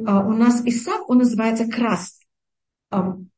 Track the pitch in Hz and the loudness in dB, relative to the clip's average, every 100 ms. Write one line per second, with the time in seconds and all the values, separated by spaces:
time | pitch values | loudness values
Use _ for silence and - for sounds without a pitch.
0 | 208 196 220 220 240 240 233 - - 427 | 0 0 2 2 2 2 0 -4 -4 -6
1 | - 247 247 208 226 226 226 233 233 175 | 2 2 4 2 -2 -2 -2 -2 -2 -2
2 | 180 - _ _ _ _ _ _ _ 202 | -6 -18 _ _ _ _ _ _ _ -4
3 | 185 - - | -2 -6 -12